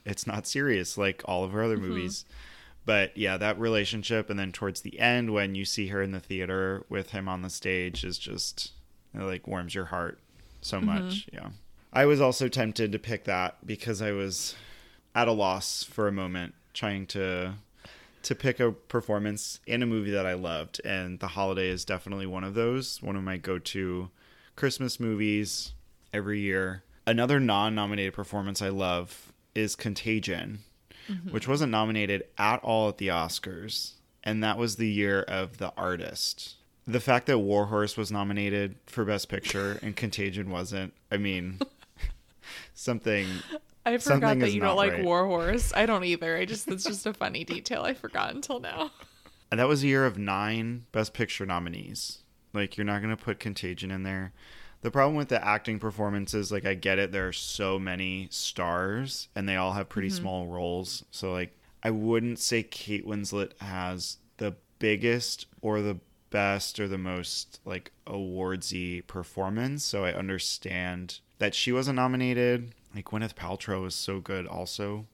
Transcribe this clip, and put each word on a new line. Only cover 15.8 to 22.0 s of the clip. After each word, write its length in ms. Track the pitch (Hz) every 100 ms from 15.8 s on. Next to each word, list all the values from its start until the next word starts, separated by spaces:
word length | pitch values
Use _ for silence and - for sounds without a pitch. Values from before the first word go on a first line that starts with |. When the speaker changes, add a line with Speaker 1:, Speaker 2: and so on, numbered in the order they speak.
Speaker 1:
for 240 | - - 104
a 40 |
moment 420 | 98 92 90 87 - _
trying 340 | - 107 98 95
to, 460 | 101 95 90 92 104 - _ - - - _
to 140 | - 117
pick 240 | 135 123
a 100 | 120
performance 880 | 104 - 120 110 104 107 104 - - -
in 160 | 117
a 40 | 120
movie 260 | 113 101
that 140 | 101 92
I 80 |
loved, 480 | 90 87 82 82 -
and 340 | - 95 90 90
The 60 | 98
Holiday 400 | 90 95 95 92
is 160 | 90 -
definitely 400 | 92